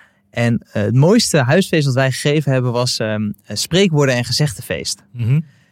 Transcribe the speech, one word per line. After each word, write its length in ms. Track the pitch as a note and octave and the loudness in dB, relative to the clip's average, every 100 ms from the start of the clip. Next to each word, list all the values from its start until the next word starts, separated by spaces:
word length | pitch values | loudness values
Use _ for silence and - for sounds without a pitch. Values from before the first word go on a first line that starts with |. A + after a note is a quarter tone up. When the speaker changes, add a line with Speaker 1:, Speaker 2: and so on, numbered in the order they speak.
| _ _ _ | _ _ _
Speaker 1:
En, 360 | - A#2+ A#2 - | -2 0 0 -4
eh, 100 | A2 | -4
het 120 | G#2 | 0
mooiste 440 | B2 D#3 A3+ - D#3+ | 4 4 4 2 0
huisfeest 460 | B2 E3+ F#3 E3 | 2 2 2 0
dat 100 | C#3+ | 0
wij 180 | B2+ C3+ | 0 0
gegeven 400 | B2+ D3+ D3+ C#3+ | 0 0 0 0
hebben 200 | C3 B2 | 0 0
was, 260 | A#2+ B2 - | -2 -2 -2
ehm, 320 | A2 G#2+ G#2 G2+ | -4 -2 -4 -6
een 120 | - G#2 | -12 -8
spreekwoorden- 560 | - E3+ G3 D3+ C#3 | -2 0 2 2 2
en 100 | B2 | 0
gezegdenfeest. 800 | A#2+ B2 D3+ - - D#2 - - _ | -2 -2 -2 -4 -8 -8 -6 -10 _
Speaker 2:
Mhm. 280 | B2 A2 C#3+ D#3+ _ _ | -6 0 0 -2 _ _